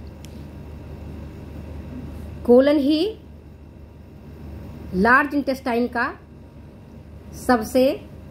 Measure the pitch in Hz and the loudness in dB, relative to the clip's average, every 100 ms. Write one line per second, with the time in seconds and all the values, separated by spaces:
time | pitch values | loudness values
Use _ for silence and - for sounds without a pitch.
0 | - - - - - - - - - - | -16 -16 -16 -14 -14 -14 -14 -14 -14 -14
1 | - - - - - - - - - - | -12 -12 -12 -14 -14 -14 -12 -12 -10 -12
2 | - - - - - 247 277 302 269 311 | -12 -12 -12 -4 8 8 10 6 4 4
3 | 403 - - - - - - - - - | 2 -2 -16 -20 -18 -20 -20 -20 -20 -20
4 | - - - - - - - - - 185 | -20 -18 -18 -16 -14 -12 -12 -12 -4 2
5 | 226 262 294 285 269 254 262 233 240 240 | 6 6 4 0 0 -2 0 0 0 0
6 | 262 415 - - - - - - - - | -2 -4 -16 -20 -20 -18 -20 -20 -18 -18
7 | - - - - - 247 214 254 262 403 | -18 -18 -16 -6 2 2 4 4 4 2
8 | - - - | -8 -18 -18